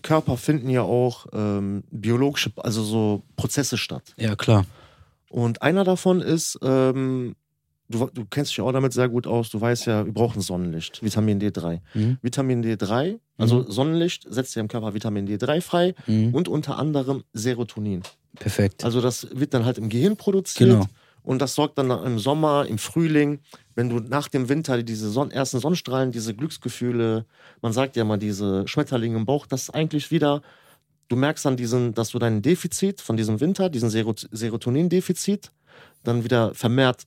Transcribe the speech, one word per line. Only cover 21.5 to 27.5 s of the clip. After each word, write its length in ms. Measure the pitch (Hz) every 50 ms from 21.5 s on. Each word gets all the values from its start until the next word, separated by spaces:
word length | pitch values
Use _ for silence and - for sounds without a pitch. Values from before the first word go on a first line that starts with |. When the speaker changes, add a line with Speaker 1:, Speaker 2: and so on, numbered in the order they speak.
| -
Speaker 1:
sorgt 220 | - 147 151 - -
dann 120 | 135 127
im 280 | 123 101 82 127 120 113
Sommer, 460 | 98 131 147 156 156 151 143 143 139 -
im 100 | 110 107
Frühling, 640 | - - - 170 165 160 156 147 147 143 147 143 - _ - - _ _ _
wenn 140 | - 120 123
du 100 | 117 120
nach 280 | 110 - 123 143 143 -
dem 220 | - 139 127 120
Winter 320 | 143 151 160 - 131 120 120
diese 260 | 117 113 107 110 107
Son-, 220 | 104 123 147 -
ersten 280 | - 131 135 131 - 127
Sonnenstrahlen, 520 | 117 147 180 170 - - 127 131 131 131
diese 220 | 120 120 107 113 107
Glücksgefühle, 920 | 101 143 160 - - - 131 - - 127 123 120 117 117 113 110 110 110 - _ _ - -